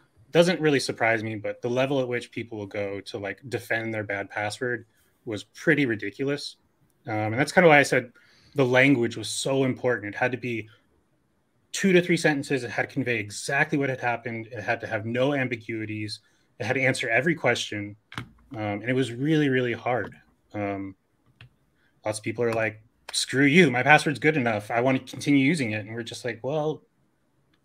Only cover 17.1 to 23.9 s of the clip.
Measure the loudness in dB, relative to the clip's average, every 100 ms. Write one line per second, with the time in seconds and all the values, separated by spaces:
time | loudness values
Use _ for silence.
17.1 | 2 2 2 2 0 -2 -8 -8 -12 _
18.1 | -12 -12 -18 -14 -6 -4 -4 -2 0 -2
19.1 | -2 0 2 4 2 0 -2 -2 -2 -4
20.1 | -12 _ _ _ -6 -4 -6 -8 -14 _
21.1 | _ _ _ -20 _ _ _ _ _ -8
22.1 | -6 -6 -2 -2 0 -2 -4 _ _ -8
23.1 | -6 -2 2 6 8 6 4 6